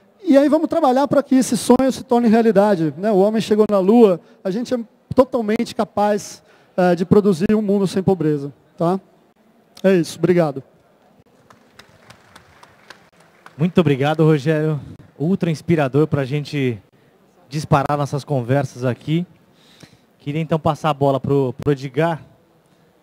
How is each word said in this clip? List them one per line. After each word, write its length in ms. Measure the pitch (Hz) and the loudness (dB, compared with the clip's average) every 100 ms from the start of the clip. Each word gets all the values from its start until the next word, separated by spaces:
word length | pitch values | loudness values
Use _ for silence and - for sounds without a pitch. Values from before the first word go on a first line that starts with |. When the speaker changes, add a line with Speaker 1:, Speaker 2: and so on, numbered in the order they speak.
| _ _ 370 | _ _ 2
Speaker 1:
E 120 | 277 | 2
aí 100 | 285 | 4
vamos 200 | 302 320 | 0 0
trabalhar 380 | 330 294 254 285 | 0 0 0 0
pra 160 | 294 | 0
que 120 | - | 2
esse 200 | 262 247 | 0 0
sonho 380 | 220 - 247 262 | -2 2 4 4
se 100 | - | -2
torne 260 | - 240 240 | -2 0 4
realidade, 680 | 233 226 190 208 190 160 139 | 4 4 4 2 2 -2 -4
né? 140 | 208 | -2
O 80 | 196 | 2
homem 240 | 202 220 | 2 0
chegou 240 | - 214 214 | -2 0 2
na 80 | 208 | 2
Lua, 400 | 185 233 220 170 - _ | 2 6 6 4 -6 _
a 80 | 190 | -8
gente 220 | 180 - | -6 -6
é 60 | 254 220 _ _ | -6 -8 _ _
totalmente 600 | - 269 254 208 226 233 | 0 2 0 -2 -2 -4
capaz, 680 | - 208 - 208 208 - - _ _ _ | -6 -6 -2 -2 -2 -6 -18 _ _ _
é, 200 | - 180 | -2 0
de 100 | 175 | 0
produzir 500 | 185 214 202 160 208 | 2 4 4 0 0
um 60 | 214 | 0
mundo 260 | 208 202 190 | 0 -2 -2
sem 160 | 196 | -2
pobreza, 480 | 185 190 151 147 143 - _ | -2 0 -2 -4 -6 -14 _
tá? 240 | _ 170 190 - _ _ _ _ _ _ - | _ -4 -4 -8 _ _ _ _ _ _ -4
É 100 | 185 | 0
isso, 240 | 190 156 - | 2 0 -4
obrigado. 440 | 165 175 160 135 - _ _ _ _ _ _ _ _ - _ _ - _ _ - _ - _ _ - _ _ - _ _ _ _ - - | 0 0 0 -4 -14 _ _ _ _ _ _ _ _ -20 _ _ -20 _ _ -20 _ -20 _ _ -20 _ _ -20 _ _ _ _ -20 -4
Speaker 2:
Muito 200 | 170 180 | 0 2
obrigado, 460 | 151 135 143 156 | 2 2 0 2
Rogério. 560 | 160 156 131 156 156 151 - - - _ | 2 2 0 -2 -2 -4 -8 -18 -20 _
Ultra 320 | 151 196 170 | -4 -2 -2
inspirador 560 | 156 - 165 139 131 151 | -6 -2 0 2 0 0
pra 180 | 143 | 0
gente 540 | 131 147 139 143 127 110 - _ _ _ _ _ _ | -4 -6 -6 -4 -4 -4 -12 _ _ _ _ _ _
disparar 520 | 151 147 139 135 147 | -10 0 0 2 -2
nossas 260 | 139 147 | -2 -6
conversas 580 | - 139 117 139 135 123 | -4 -6 -2 -2 -2 -6
aqui. 440 | 127 117 - 160 180 _ _ _ _ _ - _ _ _ | -6 -6 -4 -4 -4 _ _ _ _ _ -20 _ _ _
Queria 220 | - 147 | -10 -6
então 180 | 160 165 | -4 -2
passar 300 | 165 147 160 | -2 -2 -2
a 60 | |
bola 260 | 143 139 139 | 0 0 0
pro, 340 | 131 139 131 120 | 0 -2 -2 -4
pro 100 | - | -4
Edgar, 520 | 139 135 123 165 151 - _ _ _ _ _ _ _ | -4 -4 -4 -2 -4 -12 _ _ _ _ _ _ _